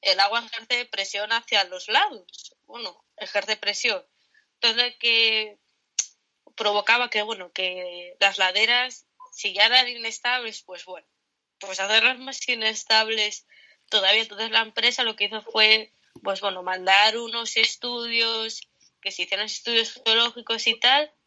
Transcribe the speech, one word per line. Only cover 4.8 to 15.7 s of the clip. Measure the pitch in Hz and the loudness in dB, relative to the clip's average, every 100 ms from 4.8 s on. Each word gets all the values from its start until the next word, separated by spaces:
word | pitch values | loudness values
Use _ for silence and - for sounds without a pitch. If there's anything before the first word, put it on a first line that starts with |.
| 247 | 0
lo | - | 0
que | 240 226 226 220 214 208 _ _ _ - - _ _ _ _ - | 0 4 4 2 -4 -10 _ _ _ -6 -6 _ _ _ _ -4
provocaba | 214 208 208 233 240 | 0 0 2 2 2
que, | 214 | -2
bueno, | 214 214 180 | -4 -6 -10
que | - 185 180 180 175 175 - | -6 -6 -6 -10 -10 -16 0
las | 196 196 | 0 2
laderas, | 185 185 220 240 254 247 _ _ - | 0 2 2 2 0 -6 _ _ -20
si | - 208 | -8 -6
ya | 190 214 | 4 4
eran | 254 247 | 6 2
inestables, | 240 226 226 240 254 233 214 | -2 -8 -6 -2 -2 -2 -10
pues | - 180 - | -14 -18 -14
bueno, | 180 _ _ _ _ _ _ | -16 _ _ _ _ _ _
pues | 196 190 | -10 -4
hacerlas | 196 220 226 254 | 2 4 4 0
más | 262 269 - | -8 -10 -4
inestables | 240 220 220 - 220 220 220 208 - _ _ _ _ _ | -2 0 -2 2 2 2 0 -2 -4 _ _ _ _ _
todavía. | 214 190 214 | 2 4 4
Entonces, | 220 202 226 | 2 -6 -2
la | 226 | 0
empresa | 220 220 226 240 | -2 0 0 0
lo | 240 220 | -2 -2
que | 208 | -4
hizo | 220 | -4
fue, | 220 226 214 | -4 2 6